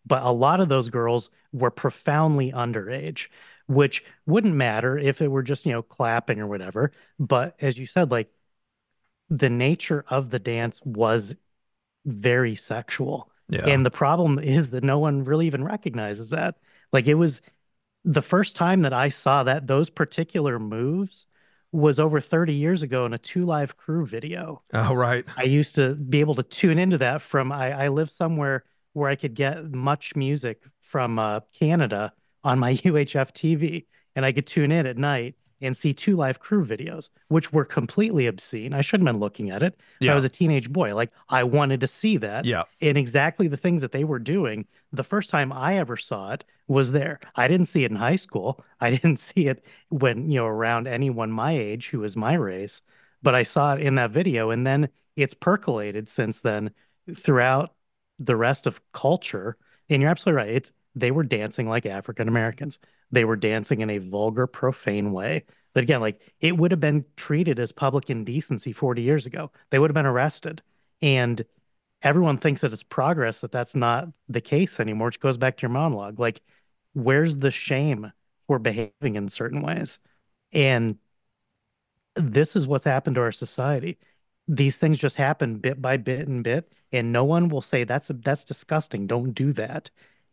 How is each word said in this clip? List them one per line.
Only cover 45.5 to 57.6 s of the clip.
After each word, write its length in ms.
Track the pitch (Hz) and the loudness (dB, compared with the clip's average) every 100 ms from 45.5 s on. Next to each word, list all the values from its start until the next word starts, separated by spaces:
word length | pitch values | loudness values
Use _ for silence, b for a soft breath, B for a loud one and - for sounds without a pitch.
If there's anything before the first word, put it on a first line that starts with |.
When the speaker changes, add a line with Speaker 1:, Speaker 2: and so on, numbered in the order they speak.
Speaker 1:
I 280 | 135 147 196 | -2 0 0
ever 180 | 123 117 | -2 -6
saw 340 | - 104 98 | -8 -8 -8
it 120 | 135 - _ - | -10 -12 _ 0
was 240 | 139 127 | 2 2
there. 280 | 139 156 139 - - | 0 -2 -6 -8 0
I 100 | 127 | 2
didn't 180 | 180 170 | 4 4
see 200 | 160 120 | 2 0
it 40 | |
in 80 | 104 | 0
high 200 | 117 185 | 0 0
school. 460 | - 104 104 - b b | -2 -6 -6 -8 b b
I 100 | 120 | 0
<laughs> 0 | |
didn't 260 | 127 165 135 | 2 2 2
see 300 | - 190 143 | 0 0 0
it 180 | 120 b b b | -2 b b b
when, 400 | 151 127 113 156 | 0 0 0 0
you 80 | 135 | 0
know, 80 | 113 | 0
around 420 | 107 113 117 127 | 0 0 0 -2
anyone 440 | 120 135 117 110 | -2 -2 -2 -4
my 260 | 110 139 156 | -2 -2 -2
age 320 | 104 113 - | -4 -6 -6
who 120 | 120 | -6
was 140 | 104 101 | -4 -4
my 200 | 113 170 | 0 0
race, 480 | 101 92 101 - b b b b | 0 -6 -10 -12 b b b b
but 100 | 127 | 2
I 80 | 123 | 4
saw 320 | 113 151 143 | 2 2 2
it 80 | 143 | 2
in 140 | 143 135 | 2 2
that 160 | 117 | 2
video, 400 | 131 147 117 110 | 0 0 0 0
and 160 | 117 131 | 0 2
then 220 | 143 147 - _ - | 2 0 -4 _ -4
it's 180 | 135 | -4
percolated 720 | - 180 208 - 113 104 104 107 | 0 0 0 0 -4 -4 -6 -6
since 340 | - 110 - | -4 -4 -2
then 280 | 117 104 107 - _ _ - 165 | -2 -2 -4 -10 _ _ -18 -4
throughout 580 | - 127 127 131 | 2 4 4 2